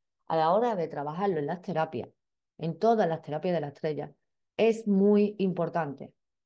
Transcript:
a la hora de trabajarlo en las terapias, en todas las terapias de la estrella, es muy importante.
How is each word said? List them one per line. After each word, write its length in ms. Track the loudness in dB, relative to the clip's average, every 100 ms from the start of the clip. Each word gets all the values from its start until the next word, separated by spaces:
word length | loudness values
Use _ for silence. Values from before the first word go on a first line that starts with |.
| _ _ -4
a 80 | 0
la 160 | 2
hora 240 | 2 2 0
de 100 | -4
trabajarlo 520 | -6 -6 -2 0 0
en 80 | -2
las 140 | -6
terapias, 480 | -4 -4 -2 -4 -10 _ _ _ _ -8
en 200 | -8 0
todas 300 | 2 4 2
las 140 | -2
terapias 320 | -6 -4 -2
de 60 | -2
la 80 | -4
estrella, 460 | -6 -6 -6 -8 -14 _ _ _ 0
es 300 | 2 2 2
muy 480 | 4 6 4 2 0
importante. 760 | -2 0 -2 -2 -4 -6 -16 _ _ _